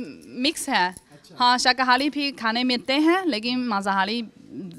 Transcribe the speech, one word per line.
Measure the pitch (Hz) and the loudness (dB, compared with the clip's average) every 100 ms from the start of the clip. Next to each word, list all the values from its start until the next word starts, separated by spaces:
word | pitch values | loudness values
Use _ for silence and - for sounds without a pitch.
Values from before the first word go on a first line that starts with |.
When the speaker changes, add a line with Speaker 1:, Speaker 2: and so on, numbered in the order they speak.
| 190 82 85 139 | -10 -12 -14 -4
Speaker 1:
मिक्स | 269 330 - | -4 -2 -2
है। | 220 180 | 0 0
Speaker 2:
अच्छा। | 185 _ - - 170 | -4 _ -20 -12 0
Speaker 1:
हाँ, | 247 247 | 2 4
शाकाहारी | 254 254 254 247 294 | 2 2 4 4 2
भी | 285 285 | -2 -4
खाने | 254 226 233 | -4 -4 0
मिलते | 254 247 - | 0 -2 0
हैं, | 277 311 370 359 | 2 4 4 2
लेकिन | 214 233 254 | -2 -2 -2
मांसाहारी | 247 202 196 196 196 240 220 - - 131 185 | -2 -2 0 0 0 -2 -6 -14 -18 -14 -14